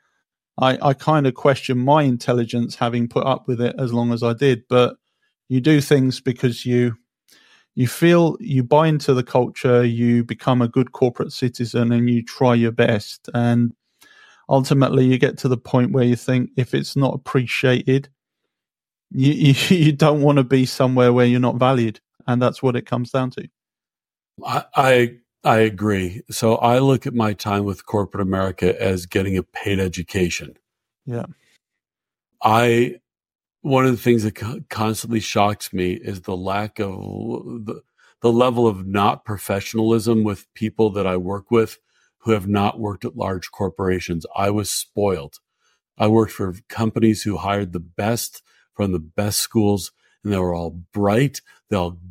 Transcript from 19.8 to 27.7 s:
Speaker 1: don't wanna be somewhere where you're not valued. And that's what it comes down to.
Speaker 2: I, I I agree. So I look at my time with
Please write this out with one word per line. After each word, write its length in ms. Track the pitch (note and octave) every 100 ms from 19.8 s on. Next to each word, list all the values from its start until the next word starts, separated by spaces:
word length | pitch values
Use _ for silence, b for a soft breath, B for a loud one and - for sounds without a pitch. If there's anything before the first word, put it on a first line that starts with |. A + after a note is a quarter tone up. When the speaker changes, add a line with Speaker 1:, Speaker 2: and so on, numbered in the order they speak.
| D3+
Speaker 1:
don't 300 | C#3+ D3+ D3+
wanna 220 | C#3+ C#3+ B2
be 200 | C3+ B2+
somewhere 460 | - B2+ B2+ B2
where 120 | B2 A#2+
you're 140 | B2
not 160 | B2+ A#2+
valued. 420 | B2+ C3 A2+ - _ _ -
And 140 | A#2+
that's 220 | B2 -
what 120 | C3 B2
it 80 | -
comes 260 | B2 A#2+
down 200 | C3+ B2+
to. 180 | - - _ _ _ _ _ _ _ _ - -
Speaker 2:
I, 180 | C3+ - -
I 400 | C3+ B2+ A#2+ A#2+ _ _
I 140 | A#2+ A2+
agree. 640 | A2 F#2+ G#2+ G2 F2+ F2+ -
So 260 | - A2+ A2+
I 240 | A#2+ B2
look 280 | C3+ C3 C#3
at 80 | A#2+
my 180 | G#2+
time 300 | G2 G#2+ G2+
with 220 | G2+